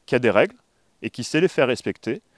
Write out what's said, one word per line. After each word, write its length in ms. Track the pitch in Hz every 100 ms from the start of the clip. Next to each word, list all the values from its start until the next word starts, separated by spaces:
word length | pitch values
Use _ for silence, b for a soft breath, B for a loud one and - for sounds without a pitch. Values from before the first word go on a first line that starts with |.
| -
qui 100 | 123
a 40 |
des 100 | 117
règles 260 | 101 185 - _ _ _ _
et 80 | 113
qui 160 | - 117
sait 160 | 156
les 80 | 175
faire 180 | - 127
respecter 540 | 117 107 - 110 - _